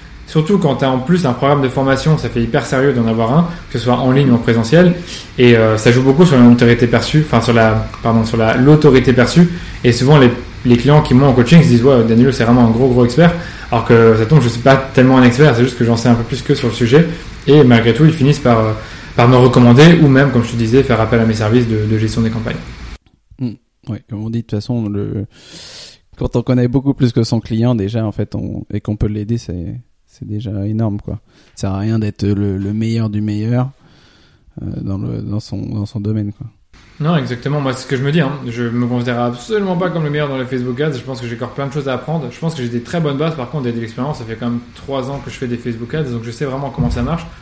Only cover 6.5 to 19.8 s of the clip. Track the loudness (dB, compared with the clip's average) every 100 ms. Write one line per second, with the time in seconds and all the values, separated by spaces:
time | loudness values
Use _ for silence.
6.5 | 6 4 2 0 0 0 -2 0 0 0
7.5 | 2 2 0 -4 -6 -2 0 0 0 0
8.5 | 2 4 6 6 4 4 2 2 4 2
9.5 | 0 -12 -2 0 2 4 6 4 2 -8
10.5 | -6 0 2 4 2 4 4 4 2 6
11.5 | 6 6 4 4 4 4 4 2 2 2
12.5 | 4 4 2 2 2 2 4 2 2 -6
13.5 | -16 -6 -4 2 6 6 4 4 2 2
14.5 | 0 2 2 2 2 4 6 4 6 4
15.5 | 4 0 0 0 0 2 0 -2 -6 -2
16.5 | -2 -2 -2 4 4 4 -4 -14 -6 4
17.5 | 6 6 4 4 4 2 4 0 2 2
18.5 | 2 0 -4 -10 -18 -6 2 4 6 4
19.5 | 6 6 8